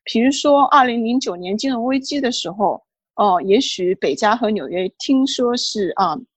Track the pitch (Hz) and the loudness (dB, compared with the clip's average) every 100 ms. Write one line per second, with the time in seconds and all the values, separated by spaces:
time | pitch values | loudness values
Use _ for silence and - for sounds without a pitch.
0 | - 226 254 277 294 285 269 294 254 233 | -6 0 0 2 2 4 6 4 4 2
1 | 226 247 240 175 180 208 277 240 240 269 | -2 -2 -2 -6 -6 -4 -4 -4 -2 -2
2 | 269 285 254 - 165 190 196 139 - _ | -2 -4 -2 -4 -6 -2 -2 -2 -8 _
3 | _ - 208 180 190 208 269 - 180 190 | _ 0 2 2 2 2 2 -2 -2 0
4 | 175 143 214 233 220 208 135 175 185 - | -2 0 0 2 0 -2 -4 -4 -6 -6
5 | - 269 269 - 240 240 - 214 185 - | 0 2 2 0 0 0 -4 -4 -2 0
6 | 185 151 - | -2 -2 -10